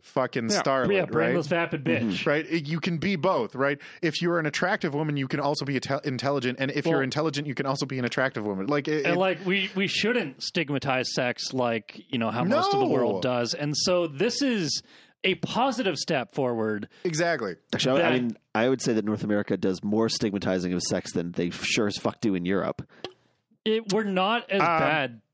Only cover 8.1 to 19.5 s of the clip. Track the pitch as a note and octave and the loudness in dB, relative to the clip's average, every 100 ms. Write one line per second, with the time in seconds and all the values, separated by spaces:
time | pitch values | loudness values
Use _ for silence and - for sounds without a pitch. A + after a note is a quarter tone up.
8.1 | - C3 C3 G#2 F#2+ G2 D3 C#3+ D3+ C#3 | 0 0 0 -4 -2 0 0 0 -2 0
9.1 | F3 F#3+ F3+ F#3+ G3 F#3+ F#3+ G3 - G#3 | 2 2 0 -2 -2 -2 -2 -2 0 0
10.1 | A#3+ D#3+ - - - D3 C#3 C#3+ C3 A#2+ | 0 -2 -6 -6 -4 -2 -2 0 0 0
11.1 | - B2 B2 - C3 B2 A2+ - - - | 0 -2 -2 -4 0 0 0 -4 -20 -6
12.1 | A#2+ A2+ A2+ E3+ C#4+ G4 G4+ F#4 - A#3 | -2 0 0 2 2 2 2 2 2 2
13.1 | G3+ B2+ B2 A#2 - D3 C#3+ - F3+ E3+ | 0 0 0 -2 -2 -4 -2 2 2 0
14.1 | C#3 G#3 A#3 C#4 A3+ D#3 - - - - | 0 -2 0 0 0 0 -4 -8 -20 -20
15.1 | _ F#3+ F3 - G#3 C4 A3+ G3+ D3 - | _ -2 0 -2 0 0 2 -2 -2 0
16.1 | D3+ A#2 - B2+ A#2 G#2+ G#2 G2+ - F#3 | -2 0 -2 0 2 0 0 -4 -6 -4
17.1 | D#3 E3+ D#3+ G#2+ E2+ _ G2+ B2+ C3+ E3+ | 0 0 0 -2 -6 _ -2 2 4 4
18.1 | B2+ A#2+ A2 _ A2 A#2+ C3 C3+ A2 G#2 | 2 0 -4 _ 2 2 2 2 2 2
19.1 | G#2 G#2 G#2 G2+ | -2 2 0 2